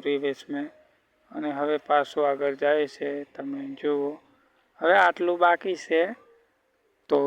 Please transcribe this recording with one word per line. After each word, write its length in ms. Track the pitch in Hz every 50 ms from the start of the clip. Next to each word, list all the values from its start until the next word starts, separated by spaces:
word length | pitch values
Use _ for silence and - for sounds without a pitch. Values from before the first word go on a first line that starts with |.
| 139
રિવર્સમાં 600 | 143 143 139 143 139 135 - - - 143 143 147 151 - - _ _ _ _ _ _ _ _ _ _
અને 160 | - 156 151 147 139 139
હવે 180 | 147 151 151 143 - -
પાછું 360 | 147 147 139 - - 151 147 143
આગળ 280 | 139 139 143 143 139 135
જાય 260 | 143 143 151 151 147 143 -
છે. 140 | - 147 143 143 143 143 - -
તમે 260 | - 139 139 139 139 139 139 139 -
જુઓ, 280 | - 147 147 143 143 143 151 - _ _ _ _ _ _ _ _ _ _ _ -
હવે 160 | 160 165 190 202 185
આટલું 340 | 175 - - 175 175 175 175 175
બાકી 340 | 175 175 170 - 190 175 - -
છે. 180 | - 165 160 175 202 247 - _ _ _ _ _ _ _ _ _ _ _ _ _ _ _ _ _ -
તો 60 | 147 143 143